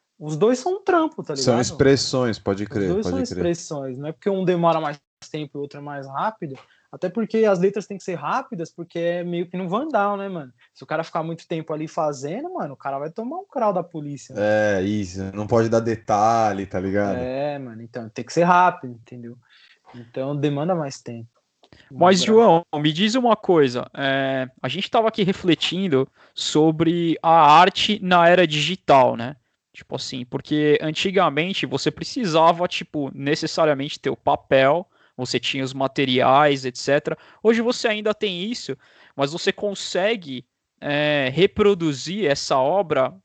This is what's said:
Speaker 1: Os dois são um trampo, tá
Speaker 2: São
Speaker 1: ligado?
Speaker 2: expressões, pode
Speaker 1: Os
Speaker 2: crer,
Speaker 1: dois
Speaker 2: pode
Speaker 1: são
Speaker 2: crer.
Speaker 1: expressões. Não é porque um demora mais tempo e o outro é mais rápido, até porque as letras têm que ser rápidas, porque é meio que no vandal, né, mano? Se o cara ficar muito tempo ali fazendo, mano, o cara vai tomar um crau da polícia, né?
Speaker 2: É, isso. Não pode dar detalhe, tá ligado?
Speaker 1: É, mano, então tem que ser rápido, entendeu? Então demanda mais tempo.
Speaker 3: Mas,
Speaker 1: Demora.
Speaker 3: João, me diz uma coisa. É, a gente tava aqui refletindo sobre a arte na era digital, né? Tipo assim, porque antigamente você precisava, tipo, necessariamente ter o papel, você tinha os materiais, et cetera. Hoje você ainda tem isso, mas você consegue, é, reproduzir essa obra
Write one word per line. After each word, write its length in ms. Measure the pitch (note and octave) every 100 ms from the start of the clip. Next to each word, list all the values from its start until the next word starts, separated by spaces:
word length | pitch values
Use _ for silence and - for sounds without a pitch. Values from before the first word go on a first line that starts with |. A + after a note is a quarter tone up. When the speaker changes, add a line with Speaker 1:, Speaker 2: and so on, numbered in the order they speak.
| _ -
Speaker 1:
Os 160 | D3+ D#3
dois 220 | G#3+ B3+
são 140 | F4+ G4
um 60 |
trampo, 400 | - F4 D#4+ -
tá 120 | D#3+ C#3
Speaker 2:
São 180 | B2+
Speaker 1:
ligado? 80 | A#2+ B2
Speaker 2:
expressões, 720 | - C3+ C#3 - C3 B2 G#2
pode 240 | - G2
Speaker 1:
Os 60 | G#2
Speaker 2:
crer, 200 | A2 F#2+
Speaker 1:
dois 140 | G3 G#3+
Speaker 2:
pode 40 |
Speaker 1:
são 80 | F2
Speaker 2:
crer. 60 |
Speaker 1:
expressões. 760 | B3 F#3 F3 E3+ - D3 C3+ B2+
Não 100 | C#3+
é 20 |
porque 180 | D#3+ G3+
um 140 | F#3+ F#3
demora 340 | F3 E3+ D#3+
mais 180 | D3+ D3 _ _ -
tempo 200 | D#3 D3 D3
e 20 |
o 40 |
outro 180 | C#3+ D3
é 20 |
mais 240 | C#3+ C#3+ C3+
rápido, 500 | C#3 G3+ G#3+ D#3+ C3 - _ _
até 180 | E3+ F#3
porque 300 | A3+ G#3+ A3+ A3
as 140 | F#3
letras 260 | G3 G3+ -
têm 100 | G3
que 60 |
ser 120 | - E3
rápidas, 560 | C#3+ A3+ C4 F3 D#3+
porque 260 | - E3+ E3+
é 240 | E3+ F3
meio 240 | F3 E3+ F3
que 80 | F3+
no 100 | F#3
vandal, 480 | G#3 D#4 A#3 G3+ G3+
né, 140 | G3
mano? 240 | F3+ C3 _ _
Se 100 | _
o 40 | C3+
cara 160 | D#3
ficar 180 | E3 F3
muito 220 | D#3+ E3 -
tempo 260 | E3 D#3
ali 140 | D#3 D#3
fazendo, 640 | - D#3 B2 C#3+ G3+ E4+
mano, 200 | F4+ D#3+ C3+
o 20 |
cara 200 | C#3 C#3
vai 100 | D3+
tomar 280 | F3 A#3 E4+
um 60 | G4+
crau 280 | C#4 G#3+
da 100 | F#3
polícia, 500 | F3 D#3+ D3 C#3 - G2+
né? 60 | G#2 G#2+ G#2+ G2
Speaker 2:
É, 20 |
isso. 380 | F#2+ G#2 F#2+ F#2 F#2+
Não 140 | G2 G#2
pode 200 | A#2 A2+
dar 120 | A2+
detalhe, 840 | A2+ A2 - G#2 A2 A#2 A2 G2 F#2+
tá 140 | F#2+
ligado? 380 | F#2+ G2+ G2+ G2
Speaker 1:
É, 400 | B2+ C3 D3 C#3+
mano, 220 | C3 A2+
então 260 | A#2 B2 A2+
tem 140 | -
que 80 | A#2
ser 120 | -
rápido, 500 | E3+ F3+ F3+ F3 B2+
entendeu? 440 | A#2 _ B2 A#2 A#2+ _ _ _ _ _
Então 420 | B2 A#2 C3+ C3+ D3
demanda 380 | D3 C#3+ D#3+ F3
mais 260 | C#3+ -
tempo. 260 | - A#2 A#2 _ _ _ _ _ -
Speaker 3:
Mas, 300 | C3 F3 F#3+
Speaker 1:
Demora. 420 | G3 A3 A3+ E3 E3+
Speaker 3:
João, 100 | D3+
me 120 | D3+
diz 220 | D#3 G#3+ B3+
uma 200 | B3 G#3
coisa. 540 | - E3+ C3+ A#2+ -
É, 540 | - C3+ C3+ C3+ C3+ B2+ -
a 80 | B2+
gente 200 | D3+ -
tava 200 | A#3 A3
aqui 140 | A3+
refletindo 840 | F#3 G3 F#3 D#3 - F3 G3 C3+ C3 _ _
sobre 840 | - - D3+ D#3 D#3 E3 E3+ E3+ D#3
a 360 | E3 E3 D3 D3+
arte 400 | F#3 - - G#3
na 280 | F#3 F3+ E3+
era 180 | F3+ E3+
digital, 720 | D3+ D3 F#3 - C#3 B2 A#2+
né? 180 | A#2 D3+ _ _ _
Tipo 240 | - - C3+
assim, 260 | - C3
porque 560 | B2 C#3 - D3+ D3+ D3
antigamente 840 | D#3 D#3 G3 F#3+ E3+ C#3 F3 G3 C3+
você 260 | C3+ D#3
precisava, 720 | - E3 C#4 G#3+ D#3+ D#3+ E3+ F3
tipo, 460 | - F3 D#3 C3+
necessariamente 840 | C3+ C#3 D#3 D#3 - D#3+ C#3 C#3+ -
ter 100 | C#3
o 60 | A#2+
papel, 720 | - D3+ - C3+ C3+ E3 F#3 _ _ -
você 200 | B2+ B2
tinha 280 | - C#3 C3
os 80 |
materiais, 880 | C3+ C3+ - C3+ B2 B2 C3 D3+ C#3
et 140 | B2+ -
cetera. 400 | - C#3+ - - - _
Hoje 180 | G#3+ A#3
você 260 | A#3 B3+ A#3+
ainda 240 | G#3+ G#3+
tem 280 | G#3 G#3 F3 G3+
isso, 280 | A#3+ - C3 _ _ _ -
mas 180 | C#3
você 180 | E3 -
consegue, 960 | - G#3 F#3+ - F#3 G3 A#3 D#3+ B2+ - _ _ _
é, 500 | C#3+ D3 D3+ D3 C3
reproduzir 920 | C#3+ G3 - G3+ F#3+ E3 C3+ D3+ G3+ E3+
essa 320 | C#3 - C#3
obra 560 | C3+ F#3 E3+ C#3+ C3 F#3+